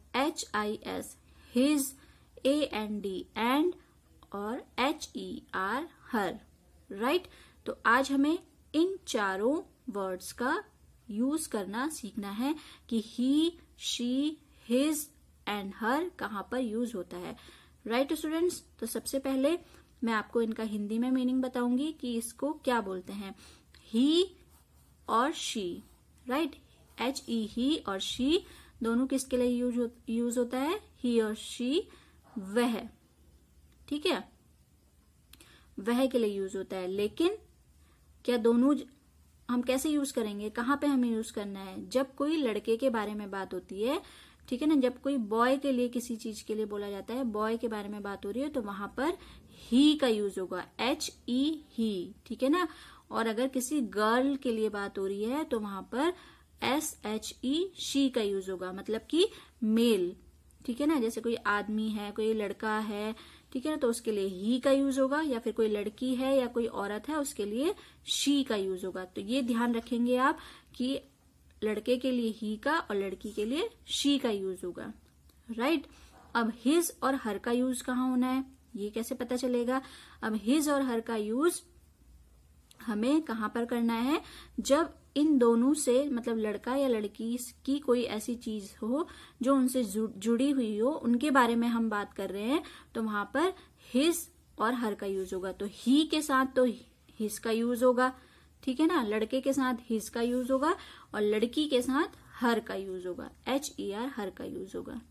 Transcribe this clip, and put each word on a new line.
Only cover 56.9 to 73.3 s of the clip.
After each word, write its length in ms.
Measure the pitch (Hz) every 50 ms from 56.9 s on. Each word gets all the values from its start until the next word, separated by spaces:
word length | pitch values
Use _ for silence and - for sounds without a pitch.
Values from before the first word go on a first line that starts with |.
| - - - 208 214 214 - - - - - 247 285 330 370 381 349 -
she 300 | - - - 269 277 262 262
का 60 | 247
यूज 280 | 214 202 196 196 185 190
होगा, 220 | 190 175 185 185 185
मतलब 340 | 190 190 - 214 220 - -
कि 180 | - 320 381 453 - - - - - - 233
मेल, 520 | 214 220 226 233 240 220 185 175 175 190 - - - - - _ - - - -
ठीक 160 | - 233 240
है 60 | 285 302
ना। 120 | 330 277
जैसे 220 | 226 226 233 -
कोई 140 | 220 233 233
आदमी 540 | - - 202 202 208 202 208 214 214 214 220
है, 220 | 208 214 208 208
कोई 220 | 208 - 214 220 220
लड़का 440 | 220 208 190 196 - - 220 214 214
है, 360 | 220 208 208 208 208 220 226 - - - - - _ - -
ठीक 120 | 262 247
है 60 | 311
ना, 60 | 311 302
तो 120 | 302 233
उसके 220 | 233 233 - 226
लिए 180 | 214 202 190 196
he 340 | 190 180 196 220 247 254 -
का 80 | 277
यूज 280 | 269 277 277 277 254 269
होगा, 220 | 269 262 277 302
या 180 | 320 302 247 226
फिर 140 | 233 233 214
कोई 140 | - 226 214
लड़की 460 | 208 208 202 208 208 - 254 254 254
है 200 | 240 262 269 269 269
या 100 | 247 240
कोई 180 | 240 233 233 226
औरत 400 | - - 202 202 208 214 208 285
है 60 | 311 311
उसके 280 | 285 277 - - 202
लिए 280 | 202 208 240 285 349 415 - - - - - - -
she 360 | - - - 277 285 285 262 -
का 80 | 226
यूज 280 | 202 196 190 190 180 190
होगा। 200 | 185 175 185 185
तो 160 | 180 - 208
ये 200 | 196 202 240 277
ध्यान 320 | 254 233 240 226 240 240 233
रखेंगे 420 | 226 226 - 247 233 240 240 247 247
आप 220 | 254 285 311 311 - - - - - - -
कि 240 | - 247 254 277 - - - _ _ _ _ _ _ _ - - -
लड़के 340 | 208 214 214 208 214 240 247 247
के 140 | 254 262
लिए 220 | 254 247 233 226 220
he 280 | 220 220 208 214 214 -
का 140 | 285 311 339
और 160 | - - 208
लड़की 360 | 196 196 196 185 - - 214